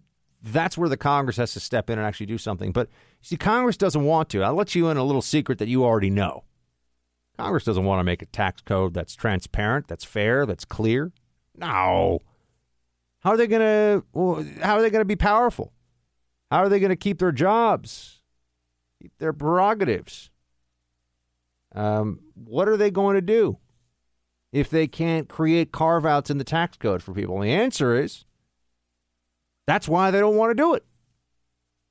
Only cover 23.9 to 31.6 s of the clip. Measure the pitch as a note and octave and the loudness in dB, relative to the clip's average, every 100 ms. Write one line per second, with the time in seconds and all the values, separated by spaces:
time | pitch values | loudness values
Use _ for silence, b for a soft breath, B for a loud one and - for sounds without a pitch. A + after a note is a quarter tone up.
23.9 | _ _ _ _ _ _ C#3 C#3 D#3+ D#3 | _ _ _ _ _ _ -4 -2 0 -2
24.9 | - E3 E3 - - D#3+ E3 D#3 - D#3+ | -2 -2 -2 -4 -2 2 2 0 -2 0
25.9 | E3+ D#3 C#3+ - C#3+ B2+ D#3+ F3 - A2+ | 2 2 0 0 -6 -2 -2 -4 -4 -2
26.9 | F2+ - F#2+ G2 F#2+ G2+ D#3 B3+ - B2+ | -2 -4 -8 -4 -2 0 2 0 0 0
27.9 | A#2+ D3+ - _ _ _ _ _ _ _ | 0 -2 -8 _ _ _ _ _ _ _
28.9 | _ _ _ _ _ _ _ - F#3 - | _ _ _ _ _ _ _ -2 -2 2
29.9 | E3+ F#3+ F#3+ G#3 G#3+ A3+ A#3 D#4+ D#4 _ | 2 4 4 4 4 2 2 2 2 _
30.9 | _ _ _ _ _ _ _ | _ _ _ _ _ _ _